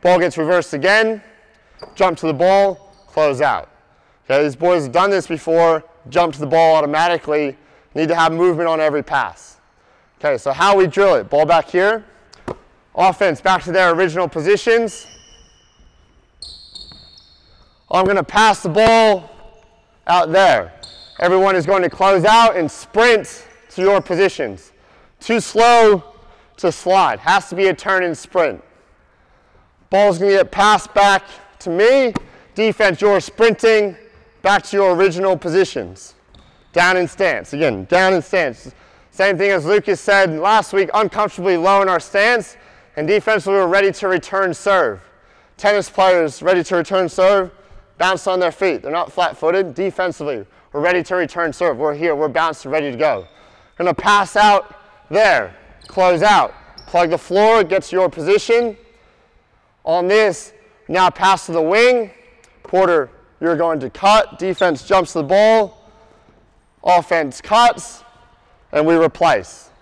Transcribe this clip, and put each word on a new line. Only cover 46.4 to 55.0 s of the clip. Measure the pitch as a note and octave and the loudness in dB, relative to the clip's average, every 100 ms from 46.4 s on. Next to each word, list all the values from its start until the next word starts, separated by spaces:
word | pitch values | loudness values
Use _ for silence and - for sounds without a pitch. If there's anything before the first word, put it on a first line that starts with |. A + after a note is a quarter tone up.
ready | E3 F#3 | -2 0
to | E3 F3+ | 0 -4
return | D#3+ F#3+ F3 | -2 -2 -2
serve, | - F#3+ G3+ F#3 - _ - _ _ | 0 2 2 -2 -10 _ -20 _ _
bounce | F3+ F#3 - | -4 -2 -4
on | F#3 | -2
their | F3 | -2
feet. | D3+ F#3+ C3 | -2 -4 -4
They're | C3+ | -6
not | D#3+ - | -6 -6
flat-footed. | - E3+ - D#3 F3+ F#3+ | -4 -4 -2 -2 -2 -4
Defensively, | C3 F#3+ - F#3 - D3 B2 G2 _ _ | -4 -8 -4 -6 -6 -8 -10 -12 _ _
we're | D3 | -6
ready | E3 F3+ | -2 -2
to | D#3+ F#3 | -4 -6
return | D#3+ - E3 | -6 -6 -8
serve. | C3+ F3+ A#2+ | -4 -4 -2
We're | D3+ D3 | -6 -4
here, | E3+ C#3+ | -4 -2
we're | D3+ | -4
bounced, | D#3+ D#3+ D3+ C#3 | -2 -4 -6 -8
ready | D#3 D3 | -6 -6
to | A#2+ | -4
go. | D3+ A2 F2 _ _ _ _ _ | -2 -4 -8 _ _ _ _ _
Gonna | F3 | -6
pass | D#3 - G3+ F#3+ G#3 | -2 0 0 0 2
out | G#3 G3+ - - _ _ | 4 4 0 -20 _ _